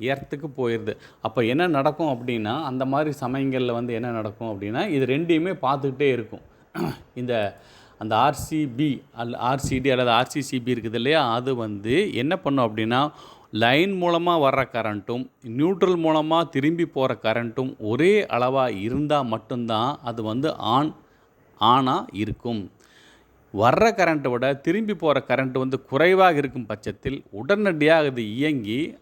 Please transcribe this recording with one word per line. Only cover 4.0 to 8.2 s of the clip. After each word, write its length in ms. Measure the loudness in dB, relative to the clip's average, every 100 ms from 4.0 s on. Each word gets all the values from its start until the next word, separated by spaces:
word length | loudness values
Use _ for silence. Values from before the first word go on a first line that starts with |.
| -4
நடக்கும் 500 | -6 -6 -8 -8 -6
அப்படின்னா, 280 | -6 -4 -2
இது 180 | 0 0
ரெண்டையுமே 480 | 0 2 0 0 -2
பார்த்துக்கிட்டே 500 | -2 -2 -2 0 0
இருக்கும். 280 | 0 -4 -14 -20 _ _
<clears throat> 420 | -6 -6 -6 -14
இந்த, 460 | -10 -4 -2 -2 -6 -20 -20 -20 _
அந்த 180 | -2
ஆர் 180 | 2